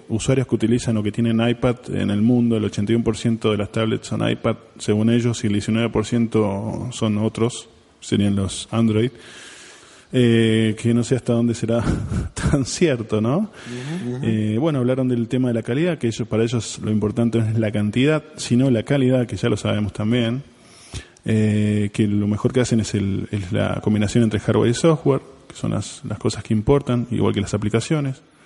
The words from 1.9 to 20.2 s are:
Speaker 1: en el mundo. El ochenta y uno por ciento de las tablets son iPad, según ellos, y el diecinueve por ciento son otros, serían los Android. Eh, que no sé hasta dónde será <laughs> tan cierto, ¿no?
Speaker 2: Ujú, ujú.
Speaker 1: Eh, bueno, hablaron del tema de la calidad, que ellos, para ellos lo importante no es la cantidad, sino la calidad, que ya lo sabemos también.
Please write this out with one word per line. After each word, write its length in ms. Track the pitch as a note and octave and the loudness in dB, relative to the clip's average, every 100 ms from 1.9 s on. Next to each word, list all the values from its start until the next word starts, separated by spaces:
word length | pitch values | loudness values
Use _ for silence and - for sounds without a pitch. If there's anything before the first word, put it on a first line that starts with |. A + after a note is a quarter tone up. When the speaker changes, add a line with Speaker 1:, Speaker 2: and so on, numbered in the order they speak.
Speaker 1:
en 160 | G2 G2 | -4 0
el 140 | G2+ | 2
mundo. 340 | A2 B2 A#2+ A2+ | 4 4 2 2
El 80 | G#2 | -2
ochenta 260 | - G2+ | -2 0
y 40 | A#2 | 0
uno 80 | |
por 120 | A#2 G#2+ | 0 0
ciento 340 | B2 A2+ A2+ | 0 0 0
de 60 | G#2 | -2
las 140 | G#2 | -2
tablets 360 | - A2+ A2 - | -2 -2 -2 -4
son 200 | G#2+ A2 | -4 -2
iPad, 280 | A2+ A#2 A2 - - | -2 -2 -4 -8 -8
según 320 | - G#2+ A2 | 0 2 4
ellos, 320 | A#2+ A#2+ A#2 | 2 2 0
y 40 | A2 | 0
el 60 | |
diecinueve 360 | G2+ - A2 A#2 | 0 0 0 0
por 180 | G#2+ G#2+ | -2 0
ciento 800 | A#2+ A2+ A2 G#2 G2 G#2+ - B2 | 0 0 2 0 -2 -6 -8 -8
son 280 | B2 A2+ G#2 | -4 -2 0
otros, 500 | A2 - A2+ - - - _ _ | -2 0 -2 -4 -14 -20 _ _
serían 360 | - A2 G2+ G2 | -4 0 2 0
los 320 | F#2+ - - | -2 -6 -4
Android. 400 | A2+ A2+ G#2+ B2 - - - - - - - - - - | 0 2 2 0 -4 -20 -20 -20 -20 -20 -20 -20 -20 -4
Eh, 640 | B2+ A#2+ A#2 A2+ A2 A2 G#2+ | 2 4 6 4 4 2 0
que 120 | A#2 | 0
no 100 | A#2 | 0
sé 120 | A#2 B2+ | 2 -2
hasta 180 | - | 0
dónde 200 | A#2 A#2+ | 0 0
será 300 | A2+ A2 A#2 - - - - | 0 -2 0 0 -2 -4 -4
<laughs> 180 | - - - | -6 -4 0
tan 140 | D3 B2+ | 0 0
cierto, 560 | - E3+ B2+ G#2+ G#2+ | 0 0 0 -2 0
¿no? 160 | A2 D3+ G#3+ - - B2 C3 E3+ B2 | 0 0 -2 -8 -12 -10 -8 -6 -6
Speaker 2:
Ujú, 100 | B2+ | -4
ujú. 40 | B2+ | -2
Speaker 1:
Eh, 320 | A2 G#2+ G#2+ | 0 0 0
bueno, 200 | E3 C#3+ | 0 0
hablaron 280 | B2 B2+ B2+ | 0 0 0
del 200 | B2 A2+ | 0 0
tema 220 | B2+ B2+ | 0 0
de 40 | A2+ | 0
la 60 | |
calidad, 380 | A2 B2 F3 D#3+ | -2 -2 -2 -2
que 80 | A#2 | -2
ellos, 200 | A2 A#2+ | -4 -2
para 160 | A2 | 0
ellos 360 | A#2 A#2+ - - | 0 0 -4 -6
lo 80 | A2 | -2
importante 480 | G#2+ G#2+ A#2 A#2 A#2 | 0 0 0 0 2
no 80 | A2 | 0
es 120 | A2 | 0
la 120 | G#2+ | 0
cantidad, 520 | G#2 G#2 A2 C#3 D#3 - - | 0 0 2 2 2 -2 -10
sino 340 | - A#2+ C3+ | 0 2 4
la 100 | A#2 | 2
calidad, 460 | G#2 C#3+ B2+ B2+ A#2 | 2 2 4 2 0
que 80 | G2+ | -2
ya 140 | A#2+ | -2
lo 80 | G#2+ | 0
sabemos 360 | G#2+ G#2 G2+ | -2 -2 -2
también. 480 | - G#2+ B2 | -2 0 0